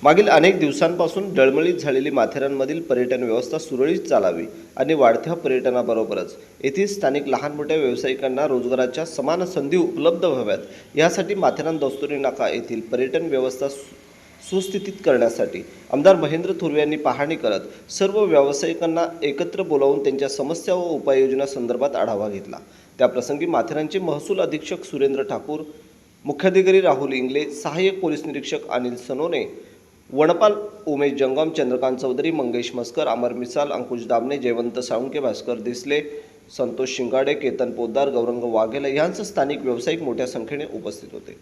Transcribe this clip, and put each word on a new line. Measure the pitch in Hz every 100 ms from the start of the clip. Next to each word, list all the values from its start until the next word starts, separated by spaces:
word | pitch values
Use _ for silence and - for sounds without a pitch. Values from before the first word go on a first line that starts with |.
मागील | 131 170 -
अनेक | 156 170 190
दिवसांपासून | 151 139 170 175 165 190 202
डळमळीत | 151 135 139 170
झालेली | 180 143 135 139
माथेरानमधील | 143 110 139 135 139 135 160
पर्यटन | 160 123 123 127
व्यवस्था | 123 110 123 156
सुरळीत | - 127 143 180
चालावी | - 123 95 85 85 - - -
आणि | 135
वाढत्या | 156 123 117 160
पर्यटनाबरोबरच | 170 143 127 127 123 113 113 110 98 87 - - -
येथील | - 139 196
स्थानिक | 202 - 143 143
लहान | 123 143
मोठ्या | 147 147 143
व्यावसायिकांना | 135 120 143 131 135 127 151
रोजगाराच्या | 127 120 127 127 - 160
समान | - 135 170
संधी | 180 170 139 180
उपलब्ध | 156 - 151 170
व्हाव्यात, | 180 131 110 95 - - - -
यासाठी | 165 175 175
माथेरान | 196 156 123 151 160
दस्तुरी | 139 131 143 143
नाका | 135 - 113
येथील | 85 117 113
पर्यटन | 110 123 131 160 165
व्यवस्था | 135 127 123 139
सु-, | - - - - - - - - 190
सुस्थितीत | 185 202 196 -
करण्यासाठी | 170 127 117 - 107 90 - - -
आमदार | 135 156 185
महेंद्र | 151 160 175
थुर्वे | 175 170 147
यांनी | 151 151
पाहणी | 147 120 143 160
करत | 123 98 - - -
सर्व | - 190 202
व्यावसायिकांना | 208 156 139 139 165 165 165 165 170 -
एकत्र | 143 139 175 -
बोलावून | 185 147 139 143
त्यांच्या | 139 131 139
समस्या | - 139 170 -
व | 180
उपाययोजना | 175 151 143 135 131 131 139
संदर्भात | 135 120 117 139 90
आढावा | 104 107 107
घेतला. | 98 - - - - - -
त्याप्रसंगी | 123 127 120 147 170
माथेरानचे | 160 170 151 156 190
महसूल | - 147 - 196
अधीक्षक | 175 151 - 175
सुरेंद्र | - 147 139 139
ठाकूर, | 135 120 - 151 151 - - - _ _
मुख्याधिकारी | 139 143 190 185 190 190
राहुल | 185 135 139
इंगले, | 131 127 139 147
सहाय्यक | 143 160 151 190 190
पोलीस | 175 147
निरीक्षक | 160 147 127 151 -
अनिल | 123 123 123
सनोने, | - 135 156 160 92 - - - _ _ _
वनपाल | 135 156 170 214 202 - - -
उमेश | 143 143
जंगम, | 139 135 135 160
चंद्रकांत | 160 131 123 131 127
चौधरी, | 135 127 151
मंगेश | 160 127 120 117
मस्कर, | 127 117 - 151
अमर | 117 120
मिसाल, | 123 123 175 147
अंकुश | 104 123 123 113
दामणे, | 120 120 143
जयवंत | 123 117 117 113
साळुंके, | - 113 131 151
भास्कर | 127 104 -
देसले, | 117 107 120 139 147 147 - - - - -
संतोष | 123 113 127 -
शिंगाडे, | 120 131 139
केतन | 147 135 - 127
पोद्दार, | 113 117 110 139
गौरंग | 123 117 120
वाघेला | 120 113 113 120 135
यांसह | 139 165 185
स्थानिक | 208 - 139 147
व्यावसायिक | 131 117 117 165
मोठ्या | 151 110 123
संख्येने | 123 113 143
उपस्थित | 151 110 - 101 -
होते. | 113 - -